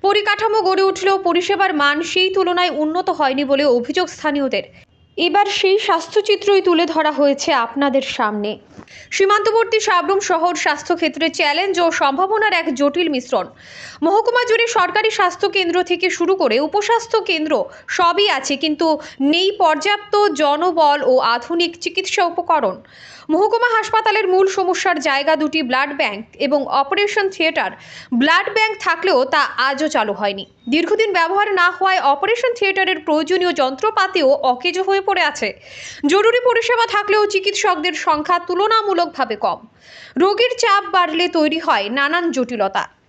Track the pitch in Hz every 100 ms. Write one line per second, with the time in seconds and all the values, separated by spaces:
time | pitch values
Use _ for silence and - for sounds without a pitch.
0 | - 415 415 415 440 427 381 381 381 381
1 | 370 392 370 339 359 392 381 302 285 294
2 | 330 370 370 381 359 359 359 294 311 330
3 | 359 320 277 262 277 269 294 240 240 330
4 | 349 - 302 285 269 208 - - _ _
5 | _ - 339 381 403 392 381 392 427 330
6 | 320 415 415 403 - 392 370 330 339 320
7 | 302 277 285 277 - 277 233 277 277 269
8 | 262 - 214 214 202 - - - - -
9 | - - 392 415 440 440 453 440 427 359
10 | 294 392 403 359 339 349 339 302 - 339
11 | 320 294 320 - 302 302 392 349 339 330
12 | 285 277 381 427 427 359 330 254 285 285
13 | 339 269 247 214 180 - - - - -
14 | 311 403 453 494 494 453 466 440 359 415
15 | 440 427 359 349 403 403 349 359 359 349
16 | 370 349 339 381 294 226 302 403 415 453
17 | 453 440 403 330 311 262 185 - - -
18 | 339 349 415 285 269 277 320 302 330 302
19 | - - 277 330 381 415 339 302 403 415
20 | 415 415 415 285 294 294 359 330 294 294
21 | 254 254 226 240 - 339 349 339 - -
22 | 381 - 349 339 339 320 220 175 - -
23 | - - - 320 415 453 480 440 440 440
24 | 440 415 403 370 392 381 359 349 381 330
25 | 285 269 285 311 302 320 254 254 285 285
26 | 254 202 226 - 269 285 269 262 277 381
27 | 403 427 392 381 320 320 196 - - -
28 | - 240 285 349 381 440 440 415 370 339
29 | 370 285 269 311 262 - 262 277 311 285
30 | 214 190 202 196 - _ - 294 339 427
31 | 440 359 330 392 415 381 349 349 381 370
32 | 285 285 392 480 508 466 392 381 370 370
33 | - 302 302 370 359 339 262 269 427 427
34 | 381 381 269 277 254 247 349 349 381 392
35 | 392 370 311 294 208 - - - - -
36 | 285 381 427 480 494 466 466 466 466 415
37 | 415 427 415 392 392 403 427 349 349 320
38 | - 302 302 349 349 359 427 453 415 349
39 | 339 339 247 208 202 - - _ - -
40 | - - 370 415 494 480 466 392 403 370
41 | 349 320 349 349 302 320 320 233 202 262
42 | 277 339 339 269 240 240 196 196 - _